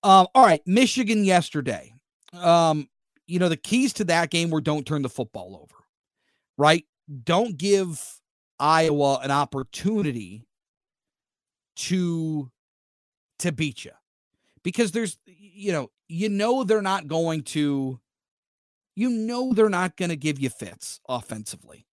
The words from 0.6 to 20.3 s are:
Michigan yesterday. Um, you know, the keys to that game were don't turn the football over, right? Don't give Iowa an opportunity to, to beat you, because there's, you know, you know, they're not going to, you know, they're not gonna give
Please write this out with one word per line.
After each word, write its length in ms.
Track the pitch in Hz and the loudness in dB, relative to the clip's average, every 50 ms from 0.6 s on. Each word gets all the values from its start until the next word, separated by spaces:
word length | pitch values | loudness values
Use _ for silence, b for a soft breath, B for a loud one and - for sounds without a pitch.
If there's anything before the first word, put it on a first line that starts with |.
| _ | _
Michigan 580 | 180 185 233 262 220 - 254 247 202 226 214 202 | 0 2 4 4 2 2 -2 -2 0 0 0 2
yesterday. 680 | 190 185 175 160 - - 151 131 120 107 80 65 - _ _ _ _ _ _ _ _ - | 4 4 2 2 0 -6 -6 -4 -4 -6 -8 -10 -20 _ _ _ _ _ _ _ _ -14
Um, 540 | 175 175 170 170 170 165 160 156 151 139 _ _ _ _ _ _ _ _ | -2 2 4 4 6 4 2 0 -2 -4 _ _ _ _ _ _ _ _
you 120 | - 170 180 | -6 -2 0
know, 100 | 180 175 | 0 0
the 80 | 165 | 0
keys 380 | - - - 208 247 269 247 - | -2 -2 -2 0 2 2 0 0
to 100 | - 208 | -2 -2
that 260 | 170 170 170 170 - | 0 2 0 0 0
game 200 | - 165 170 170 | 0 -2 0 0
were 100 | 156 156 | -2 -2
don't 240 | 143 156 151 151 127 | 0 -2 -2 -2 -4
turn 160 | - 156 147 | -4 -4 -4
the 80 | 135 123 | -4 -6
football 480 | - - 120 104 - 101 90 92 95 78 | -6 -8 -10 -10 -10 -18 -16 -16 -18 -20
over, 220 | - _ _ _ _ _ _ _ _ _ _ _ _ _ _ _ _ _ _ - | -20 _ _ _ _ _ _ _ _ _ _ _ _ _ _ _ _ _ _ 2
right? 260 | 143 151 160 170 - _ _ _ _ - 143 127 | 4 4 4 4 0 _ _ _ _ -16 -16 -10
Don't 340 | 113 - 165 185 233 233 180 | -2 0 0 2 0 -2 -4
give 640 | 135 170 202 202 196 190 175 156 - - - - - _ _ _ _ _ _ _ - | -4 2 2 2 2 2 -2 -6 -10 -12 -16 -18 -20 _ _ _ _ _ _ _ -2
Iowa 640 | 139 151 160 160 160 156 147 147 143 139 135 127 | 2 4 4 4 4 2 2 2 2 2 0 0
an 80 | 135 139 | -2 -2
opportunity 1120 | 139 143 143 - - 135 131 - - - - 196 220 208 190 151 123 117 104 87 98 113 117 _ _ _ _ _ _ _ _ _ _ _ _ _ _ _ _ _ _ _ _ _ _ _ _ _ _ | 0 0 0 -2 -4 -8 -8 -8 -12 -6 -4 -2 -2 0 -2 -2 -4 -6 -10 -12 -18 -20 -20 _ _ _ _ _ _ _ _ _ _ _ _ _ _ _ _ _ _ _ _ _ _ _ _ _ _
to, 760 | - - - 185 185 180 170 170 165 160 160 156 151 139 127 _ _ _ _ _ _ _ _ _ _ _ _ _ _ _ _ _ - | -12 -6 -4 -2 -2 0 -2 -2 -4 -4 -4 -4 -6 -6 -10 _ _ _ _ _ _ _ _ _ _ _ _ _ _ _ _ _ -6
to 120 | - 175 | -6 -6
beat 340 | 151 117 156 147 - - - | -2 -2 -4 -4 -6 -10 -18
you, 60 | - _ _ _ _ _ _ _ _ _ _ _ _ _ _ | -20 _ _ _ _ _ _ _ _ _ _ _ _ _ _
because 300 | _ 185 180 - 233 190 | _ -6 -2 0 -2 0
there's, 260 | 160 233 226 185 - _ _ | 0 -4 -6 -6 -8 _ _
you 460 | - 180 160 202 202 175 202 196 202 | -20 -20 _ -20 -20 _ -8 -4 -2
know, 180 | 175 147 127 - _ _ _ | -2 -2 -4 -8 _ _ _
you 220 | _ 160 170 208 220 | _ -6 -4 -2 -2
know, 360 | 202 196 208 233 262 269 254 | 0 0 0 2 2 0 2
they're 180 | 185 220 214 | 2 0 0
not 260 | 196 190 190 190 160 139 | 2 -2 -2 -2 -4 -4
going 340 | 156 165 165 165 160 156 | -2 -2 0 0 -2 -4
to, 560 | 139 - - 156 147 143 143 139 135 131 131 120 _ _ _ _ _ _ _ _ _ _ _ _ _ _ _ _ _ _ _ | -6 -4 -2 -2 0 0 0 -2 -4 -6 -8 -10 _ _ _ _ _ _ _ _ _ _ _ _ _ _ _ _ _ _ _
you 160 | 190 226 262 | -4 -2 -2
know, 440 | 240 220 220 226 240 240 254 262 240 | -2 -2 -4 -4 -4 -4 -2 -2 2
they're 140 | 202 220 214 | 2 2 2
not 280 | 196 175 185 180 _ | 2 0 -2 -4 _
gonna 200 | - 180 175 165 | -4 -4 -4 -4
give 220 | 143 135 156 | -2 -4 -4